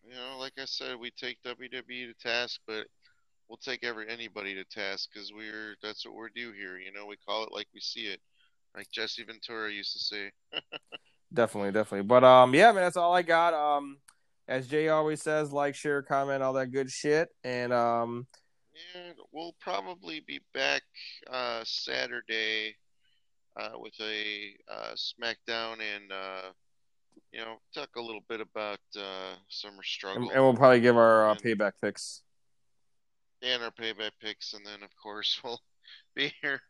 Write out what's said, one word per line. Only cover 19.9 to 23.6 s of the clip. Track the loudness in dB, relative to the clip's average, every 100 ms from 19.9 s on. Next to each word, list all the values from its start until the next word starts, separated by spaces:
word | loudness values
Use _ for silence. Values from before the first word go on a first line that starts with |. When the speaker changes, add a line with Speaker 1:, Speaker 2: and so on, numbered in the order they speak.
| -12 -10 -12 -8
Speaker 1:
be | -12 _
back, | -2 2 0 -2 -18 -16 -16 -10
uh, | -6 -4 -4
Saturday, | -6 -8 -4 -2 -2 -6 -6 -4 -2 -2 -4 -10 _ _ _ _ _ _ _
uh, | -12